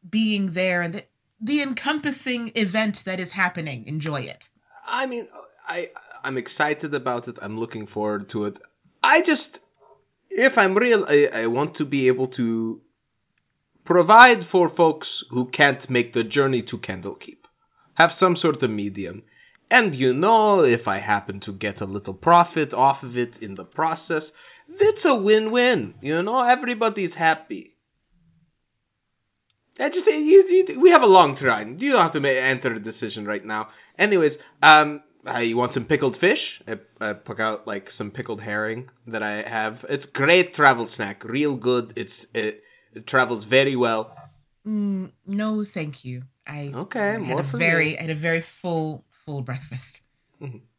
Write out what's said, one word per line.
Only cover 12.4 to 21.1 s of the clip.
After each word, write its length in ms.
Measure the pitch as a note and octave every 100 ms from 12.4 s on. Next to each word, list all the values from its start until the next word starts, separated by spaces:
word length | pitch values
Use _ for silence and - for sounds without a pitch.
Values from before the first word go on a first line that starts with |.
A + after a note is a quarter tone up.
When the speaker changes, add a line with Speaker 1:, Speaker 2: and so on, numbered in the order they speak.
| A#2 A2+ A2+ A2+ _ _ _ _ _ _ _ _ _ _ -
Speaker 2:
provide 640 | F3 E3+ A3 B3 A#3 E3+
for 180 | F#3 E3+ E3+
folks 320 | E3 D#3 - - -
who 200 | B2 B2 -
can't 340 | C#3+ C3+ -
make 240 | B2 A#2+
the 100 | B2
journey 400 | A2 C#3+ C3+ B2+ G2+
to 60 | G#2+
Candlekeep. 600 | - F#2+ F#2 - - - _ _ _ _ _ -
Have 140 | E3+ -
some 160 | F#3 E3+
sort 200 | E3 C#3
of 80 | B2
medium. 540 | G#2+ G2+ F#2+ F2+ F#2 _ _ _ _ _
And, 260 | B3 G#3+ C#3
you 180 | C3
know, 500 | B2+ F#3+ A3+ G#3+ G3
if 240 | D3 A#2 A2+
I 120 | G2
happen 400 | G2